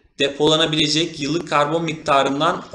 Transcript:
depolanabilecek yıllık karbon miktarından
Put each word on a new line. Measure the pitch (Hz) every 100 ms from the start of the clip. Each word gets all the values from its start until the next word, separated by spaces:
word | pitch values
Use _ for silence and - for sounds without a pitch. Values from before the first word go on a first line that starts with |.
| _ -
depolanabilecek | 139 139 151 156 160 156 151 156 165 -
yıllık | 139 170 170
karbon | 147 147 165
miktarından | 165 156 - 139 139 139 165 180 -